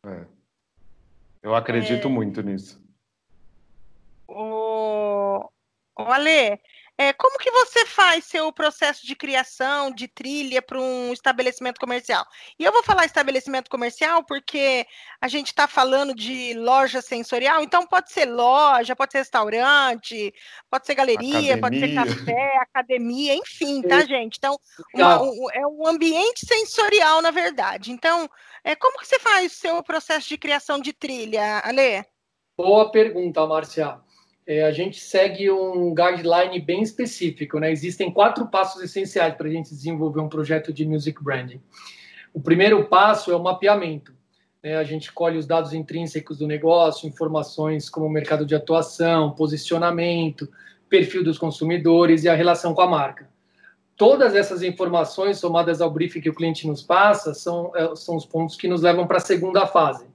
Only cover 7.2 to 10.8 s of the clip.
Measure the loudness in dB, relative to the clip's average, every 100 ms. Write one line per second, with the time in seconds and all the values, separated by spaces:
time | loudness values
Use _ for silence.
7.2 | 0 2 0 2 2 2 0 4 4 2
8.2 | -2 -4 -4 -2 -4 0 -2 -2 -12 -12
9.2 | -4 -4 -4 -6 -4 -2 -4 -8 -16 -14
10.2 | -10 -8 -4 -6 -6 -6